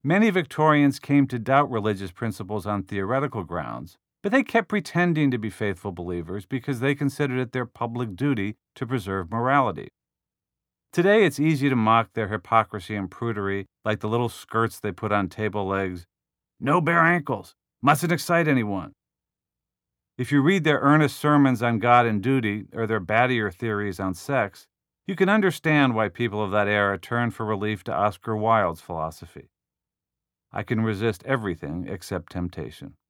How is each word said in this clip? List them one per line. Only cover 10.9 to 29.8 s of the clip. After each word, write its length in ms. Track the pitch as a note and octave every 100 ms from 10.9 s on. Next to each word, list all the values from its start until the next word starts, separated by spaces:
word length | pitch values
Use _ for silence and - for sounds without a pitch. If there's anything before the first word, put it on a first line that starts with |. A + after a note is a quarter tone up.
Today, 320 | - F3+ G#3+
it's 160 | F#3 -
easy 300 | D#3 D3 C#3
to 60 | B2+
mock 380 | A2 A2+ A2
their 160 | - G#2
hypocrisy 680 | G#2 - A2+ A2 G#2+ - G#2+
and 160 | F#2
prudery 540 | - A#2 G#2 G2 G2 F#2+ _ G#2+
like 140 | G#2+
the 100 | G#2+
little 180 | A#2 A#2
skirts 520 | - - A2+ A2+ -
they 120 | G#2
put 200 | F2+ G#2+
on 180 | G#2 F#2
table 380 | - G#2+ G2+ F#2+
legs. 380 | F#2+ F#2+ F2+ - _ _ _ _ _
"No 220 | C3 E3+
bare 240 | D#3 E3+ E3
ankles. 500 | F3 C#3+ A2 - _ _ _
Mustn't 300 | - D3 E3+
excite 360 | E3 - E3+ D#3
anyone." 460 | C3+ G#2+ G2 E2+ _ _ _ _ _ _ _ _ _ _ _ _ -
If 140 | A#2+
you 100 | C#3+
read 220 | C#3+ G3
their 160 | D#3 C#3+
earnest 380 | C#3 D3+ C#3+ -
sermons 440 | D3+ D3 C#3 A#2+
on 160 | A#2+ A2+
God 300 | A#2 B2 A#2
and 160 | G#2
duty 420 | A2 C3+ A2 G#2 -
or 140 | - A2
their 120 | A2
battier 540 | F#2 A2 B2+ A#2+ G#2
theories 460 | F2+ A#2 G#2 G#2 F#2
on 160 | F#2+ F2+
sex, 520 | - C#3 G2+ - _ _ _ _ -
you 100 | F#3
can 140 | F#3+
understand 640 | A3 F#3+ - E3 D3+ C3+
why 160 | A2 G#2
people 340 | - A#2+ G#2
of 80 | G2+
that 160 | G#2 G2+
era 300 | G#2 G2+ G2
turned 380 | - A#2+ A#2 -
for 100 | G#2+
relief 380 | G#2 G#2+ G#2+ -
to 80 |
Oscar 420 | D2+ G#2 G2+ - A2
Wilde's 460 | A2 A2 F#2 E2
philosophy. 680 | - E2 D#2+ - D2+ - - _ _ _